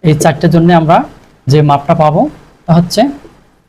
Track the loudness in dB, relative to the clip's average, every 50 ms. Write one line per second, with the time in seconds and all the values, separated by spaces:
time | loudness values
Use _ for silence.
0 | 0 0 -2 2 0 -2 -2 0 -2 0 0 2 2 2 2 2 2 2 0 0
1 | 0 -4 -12 -20 -20 _ _ _ _ 0 0 2 2 2 0 -2 -2 -4 -2 0
2 | 0 0 0 0 -2 -4 -6 -12 -20 _ _ _ _ -2 0 0 0 -2 -2 -2
3 | -2 -2 -2 -10 -18 -20 -20 _ _ _ _ _ _